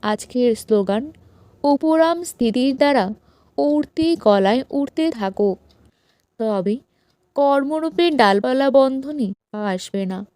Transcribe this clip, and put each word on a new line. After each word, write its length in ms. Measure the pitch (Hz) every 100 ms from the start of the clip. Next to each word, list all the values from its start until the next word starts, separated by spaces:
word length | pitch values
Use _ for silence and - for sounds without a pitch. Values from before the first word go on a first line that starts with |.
আজকের 540 | 214 214 - 247 247 220
স্লোগান, 560 | - 214 196 202 285 - _ _ _ _
"উপরাম 600 | 285 285 311 320 320 339
স্থিতির 520 | 349 - 240 226 262 269
দ্বারা 340 | 285 277 190 214 _ _ _ -
ঊর্ধ্বে 580 | 285 302 294 - 320 330
কলায় 480 | 220 202 190 233 269
উঠতে 420 | 285 285 - 320
থাকো, 440 | 254 196 196 208 185 _ _ _ _ _ _ _ _
তবে 400 | 220 202 185 233 _ _ _ _ _ -
কর্মরূপে 760 | 285 277 277 311 320 320 349
ডালপালা 600 | 294 214 196 254 262 277
বন্ধনে 640 | 269 269 269 269 302 214 196 _
আসবে 540 | 214 208 185 - 202 190
না।" 200 | 190 202